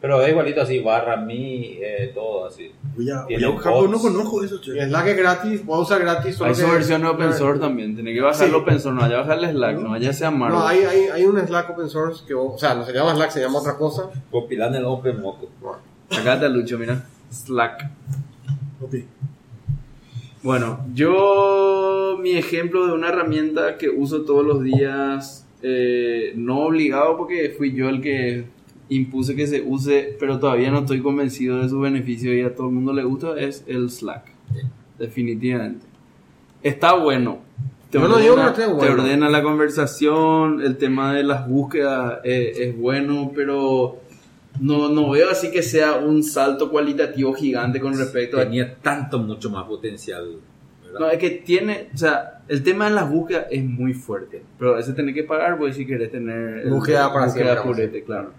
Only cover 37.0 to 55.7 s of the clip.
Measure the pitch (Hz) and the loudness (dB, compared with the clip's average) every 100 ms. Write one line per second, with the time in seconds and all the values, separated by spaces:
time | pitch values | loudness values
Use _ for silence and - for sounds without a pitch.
37 | 151 131 120 - - - - - - 143 | 4 2 0 -4 -14 -10 -10 -10 -2 2
38 | 165 226 220 254 262 220 226 156 139 135 | 6 8 8 8 6 2 0 4 4 4
39 | 131 143 147 151 147 151 151 147 139 - | 4 4 4 4 4 2 2 2 -2 2
40 | 147 156 160 160 156 151 139 127 135 131 | 2 4 4 4 4 2 0 0 0 0
41 | 135 143 143 131 123 135 135 151 139 131 | 0 0 0 0 0 0 0 0 0 0
42 | 123 120 127 127 117 113 123 117 120 139 | -4 -4 -2 0 0 -2 -4 -2 0 0
43 | 143 143 139 143 139 139 135 131 123 - | 0 -2 -2 -2 -2 0 2 2 0 -4
44 | - - - - _ 135 131 147 147 151 | -20 -20 -20 -20 _ -4 0 2 2 2
45 | 143 139 180 185 170 180 - 156 151 139 | 4 4 4 2 0 -2 2 2 4 2
46 | 147 151 151 147 139 139 151 151 147 139 | 2 2 2 2 0 2 0 0 0 0
47 | - 131 135 135 147 120 120 127 135 135 | 0 0 -2 0 0 0 0 -2 -2 -2
48 | 135 123 120 135 123 120 123 - 143 143 | -2 -2 -2 0 0 0 -4 -4 -4 -4
49 | 131 131 107 107 113 98 92 107 110 101 | -4 -4 -4 -6 -6 -8 -8 -8 -8 -10
50 | - 90 87 82 78 _ - _ 90 95 | -12 -10 -10 -14 -20 _ -20 _ -18 -4
51 | 160 165 175 - - 180 214 214 - 139 | 0 0 0 -4 0 0 0 -4 -8 -2
52 | 160 143 - - - 143 139 196 214 208 | 0 0 -4 -14 -4 0 2 2 2 2
53 | 156 156 165 175 - 135 131 120 127 123 | 2 -2 0 -4 -2 -4 -4 -2 -2 -4
54 | - 101 92 - - - 123 117 117 135 | -6 -8 -8 -18 -20 -2 0 2 0 -4
55 | 143 135 151 156 175 170 143 | -4 -4 -4 0 0 0 -2